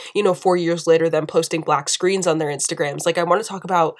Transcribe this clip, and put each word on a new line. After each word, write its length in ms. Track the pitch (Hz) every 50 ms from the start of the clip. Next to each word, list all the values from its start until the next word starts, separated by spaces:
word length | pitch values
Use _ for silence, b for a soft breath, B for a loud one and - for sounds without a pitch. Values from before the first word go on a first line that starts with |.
| B B B
you 80 | 202 202
know, 100 | 190 180
four 220 | - - 190 180
years 320 | 180 170 170 170 170 -
later 220 | 165 160 160 160 165
them 180 | 156 156 156
posting 320 | 151 - 165 165 - 175 160
black 300 | 156 - 147 143 143 -
screens 360 | - - 180 185 196 190 180
on 120 | 180 160
their 120 | 160 156 147
Instagrams. 560 | 147 139 - - 165 - 156 143 143 147 -
Like, 120 | 175 165
I 60 | 180 170
wanna 200 | 170 175 208 220
talk 220 | - 196 185 -
about 320 | 175 185 170 160 156 -